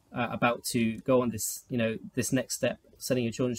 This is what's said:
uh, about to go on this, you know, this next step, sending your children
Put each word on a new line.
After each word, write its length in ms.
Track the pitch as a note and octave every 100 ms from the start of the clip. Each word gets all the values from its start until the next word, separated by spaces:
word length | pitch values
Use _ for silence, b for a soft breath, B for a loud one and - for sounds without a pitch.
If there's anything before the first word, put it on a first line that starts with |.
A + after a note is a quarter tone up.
| _ B2+
uh, 120 | A#2
about 320 | A#2 B2 A#2+ -
to 340 | A#2+ A2+ A2
go 240 | - B2+
on 60 | B2
this, 340 | A2 - - -
you 120 | B2+
know, 180 | A2+ A2 -
this 180 | - A2+
next 240 | C3 A#2+ -
step, 200 | A#2+ - _ -
sending 240 | - B2+
your 80 | A#2
children 240 | - B2+